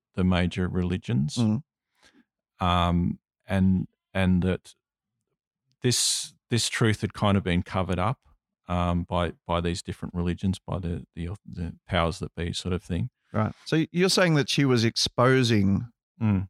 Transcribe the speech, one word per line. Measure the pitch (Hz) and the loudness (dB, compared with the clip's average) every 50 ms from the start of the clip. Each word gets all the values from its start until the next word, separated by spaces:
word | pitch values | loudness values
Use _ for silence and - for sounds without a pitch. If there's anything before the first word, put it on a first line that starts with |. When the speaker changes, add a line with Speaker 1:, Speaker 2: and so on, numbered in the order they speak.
| _ _ _ | _ _ _
Speaker 1:
the | - 92 | 0 0
major | 92 92 87 90 87 - 98 92 90 | 2 2 2 2 0 -2 -2 -4 -2
religions, | 90 90 87 90 92 92 - - 117 127 139 147 - 123 | -2 -2 -2 -2 -4 -4 -4 -2 -2 -2 -2 -2 -2 0
Speaker 2:
Mm. | 117 110 107 127 156 - _ _ _ _ _ _ _ _ _ _ _ _ _ _ _ _ _ _ | 0 2 0 0 -4 -8 _ _ _ _ _ _ _ _ _ _ _ _ _ _ _ _ _ _
Speaker 1:
um, | 95 90 87 90 87 87 85 87 87 - - - _ _ _ _ _ - | 0 0 2 2 2 2 2 2 0 0 -2 -6 _ _ _ _ _ -4
and, | 98 95 92 95 95 92 - - _ _ _ _ _ | 0 2 4 4 4 2 0 -4 _ _ _ _ _
and | 95 95 90 92 90 87 | 0 2 2 2 2 2
that | 92 90 - - - - _ _ _ _ _ _ _ _ _ _ _ _ _ _ _ _ _ _ _ _ _ | 0 -2 -2 -6 -12 -20 _ _ _ _ _ _ _ _ _ _ _ _ _ _ _ _ _ _ _ _ _
this, | - 123 117 - - - - - - - - _ _ _ | 0 0 2 2 0 0 -2 -2 -6 -10 -14 _ _ _
this | 120 113 - - | -4 -2 -2 -2
truth | - - 123 110 104 - | 0 2 2 2 2 0
had | - 98 - | -2 -6 -4
kind | - - 104 98 | -2 0 2 2
of | 101 - | 2 2
been | 90 85 87 92 | 2 0 0 0
covered | - - 98 92 92 92 87 | 0 -2 -4 -2 -2 -2 -2
up, | 90 107 135 - _ _ _ _ _ _ _ _ _ - | -2 -2 -4 -6 _ _ _ _ _ _ _ _ _ -6
um, | 90 90 87 87 87 87 87 - | -2 -2 0 0 0 -2 -2 -2
by, | 92 90 87 82 - - _ - | -2 -2 -2 -2 -4 -10 _ -4
by | 85 87 | -4 -2
these | 85 87 87 - | -2 -2 -4 -4
different | - - 87 - - - - | -6 -10 -10 -10 -10 -8 -6
religions, | 87 85 87 87 - - 98 92 - | -4 -2 -2 -2 -2 -2 -4 -4 -4
by | - - - 87 | -6 -8 -8 -6
the, | 87 85 87 - - - _ | -4 -6 -8 -8 -10 -12 _
the, | - 85 85 98 - _ - | -10 -10 -10 -10 -12 _ -16
the | - 90 85 82 85 - _ _ | -10 -10 -8 -10 -10 -14 _ _
powers | - 87 85 82 - - | 0 0 0 0 -2 -4
that | - - - | -8 -12 -8
be, | - 85 85 90 | -8 -6 -6 -6
sort | - - 90 92 | -6 -6 -4 -6
of | 87 - | -6 -4
thing. | - 87 87 113 127 - _ _ _ | -6 -4 -4 -4 -6 -8 _ _ _
Speaker 2:
Right. | - 104 107 101 - - - | -4 -2 -2 -2 -4 -8 -8
So | - - 160 | -2 -2 -2
y-, | 160 - | -2 -2
you're | - 170 180 190 | 0 0 0 2
saying | - 220 185 170 160 | 2 2 4 4 4
that | 147 123 - | 2 2 2
she | - - 143 | 0 2 2
was | 135 127 117 110 | 4 4 4 4
exposing | 117 - - - - - - 120 127 131 131 127 113 120 104 98 98 98 - - 120 - _ _ _ _ _ | 2 0 0 -4 -4 0 2 4 4 4 4 4 4 4 4 4 4 2 0 -2 -6 -14 _ _ _ _ _
Speaker 1:
Mm. | 113 110 101 92 95 - | 0 0 0 0 -2 -6